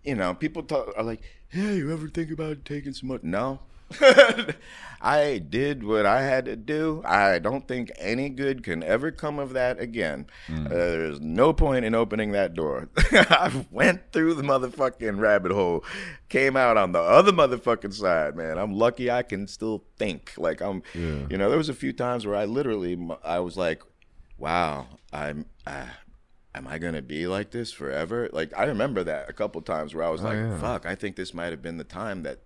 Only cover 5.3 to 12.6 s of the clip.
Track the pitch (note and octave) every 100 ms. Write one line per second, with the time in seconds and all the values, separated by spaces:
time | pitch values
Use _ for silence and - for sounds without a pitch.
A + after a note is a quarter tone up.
5.3 | A2+ D2 G#2+ C#3+ C#3+ G#2 A2 G2+ A#2+ C3+
6.3 | C3 B2+ A2 A2 D3+ D#3+ D#3 - F#2+ G2
7.3 | F2 F2+ C3+ - B2+ A#2 - F2+ A#2 C#3+
8.3 | C3 C#3 C3 A2 E2 E2 A2+ D#3 D#3+ D#3
9.3 | D3 C#3 C3 B2 A#2+ A#2 A2+ E2 C#2 D2
10.3 | - - D#2+ D2 E2+ F2 E2 D#2+ C#2+ D#2
11.3 | E2+ D3 D#3 D#3 B2+ A2 A2+ A2 G#2+ G#2+
12.3 | G2+ F#2 E2